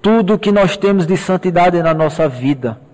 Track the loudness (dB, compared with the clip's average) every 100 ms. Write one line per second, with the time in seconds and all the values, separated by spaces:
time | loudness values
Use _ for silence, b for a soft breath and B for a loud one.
0 | 2 2 2 0 2 2 2 0 0 0
1 | 0 -2 -2 -2 0 2 2 2 0 0
2 | -2 0 -4 -2 -4 -2 -4 -10 -18